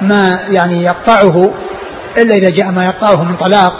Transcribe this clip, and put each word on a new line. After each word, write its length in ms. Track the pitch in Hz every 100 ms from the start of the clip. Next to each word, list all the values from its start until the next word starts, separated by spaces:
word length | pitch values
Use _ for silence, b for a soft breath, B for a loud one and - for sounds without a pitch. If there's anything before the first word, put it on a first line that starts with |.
ما 320 | 196 202 190 180 202 196
يعني 260 | 175 175
يقطعه، 720 | 175 175 233 220 196 165 190 - - - - - - 233
إلا 160 | 233
إذا 160 | 202 185
جاء 200 | 165 190
ما 140 | 185
يقطعه 400 | 180 185 214 175
من 120 | 170 175
طلاق 360 | 180 202 180